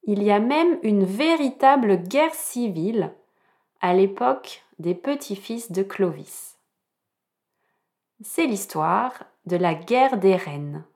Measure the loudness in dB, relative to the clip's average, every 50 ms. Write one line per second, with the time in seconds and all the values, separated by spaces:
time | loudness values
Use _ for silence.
0 | -2 -2 -2 0 2 4 4 4 2 2 2 2 4 2 2 2 2 2 2 4
1 | 2 2 0 0 2 2 2 2 0 -2 -2 4 6 6 6 6 4 2 2 2
2 | 0 -2 0 0 0 0 -2 -6 -10 -8 -6 -4 -4 -4 -4 -2 -4 -2 -2 -2
3 | -2 -4 -6 _ _ _ _ _ _ _ _ _ _ _ _ _ 0 2 4 4
4 | 4 2 2 0 0 0 0 -2 -6 -16 -20 -20 _ _ _ _ -4 -4 -4 -4
5 | -2 -4 -4 -4 -6 -10 -10 -12 -10 -10 -10 -10 -10 -8 -4 -4 -4 -4 -2 -2
6 | -2 -2 -2 -8 -14 -18 -18 -18 -18 -20 -20 _ _ _ _ _ _ _ _ _
7 | _ _ _ _ _ _ _ _ _ _ _ _ _ _ _ _ _ _ _ _
8 | _ _ _ _ -18 -10 -4 -2 -2 -2 -2 -4 -6 -8 -6 -4 -2 0 0 0
9 | 0 -2 -6 -10 -20 _ _ _ _ -4 -2 0 2 0 0 -2 -4 -2 2 4
10 | 4 4 2 2 4 4 4 4 -2 -6 -10 -10 -10 -10 -10 -12 -14 _ _